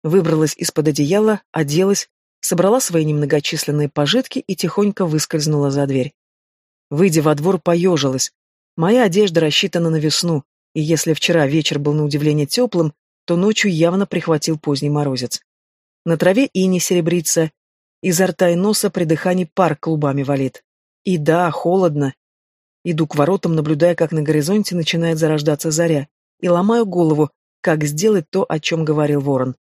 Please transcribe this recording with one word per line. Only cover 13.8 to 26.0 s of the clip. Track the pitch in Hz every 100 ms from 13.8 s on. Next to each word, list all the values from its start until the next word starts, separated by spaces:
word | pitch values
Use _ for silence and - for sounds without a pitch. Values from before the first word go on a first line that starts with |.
| 165 185
прихватил | 202 175 165 156 - 156
поздний | - 139 147
морозец. | 147 143 127 120 - _ _ _ _ _ _
На | 170 160
траве | 175 196
иней | 277 190 185 180
серебрится, | - 180 165 175 156 170 160 _ _ _ _ _
изо | 185 165 185
рта | - 180
и |
носа | 175 202 208 202
при | -
дыхании | 165 156 185 180 175
пар | - 170
клубами | 147 - 160 147 139
валит. | 135 139 135 - _ _ _ _
И | - 180
да, | 147 165 180
холодно. | - 170 190 175 147 139 - _ _ _ _ _ _
Иду | 175 160
к | 156
воротам, | 147 147 190 170
наблюдая, | 160 151 151 170
как | 170 160
на | 160
горизонте | 147 151 147 214 202
начинает | 175 151 165 165 160
зарождаться | 160 151 147 147 165
заря, | 156 170 151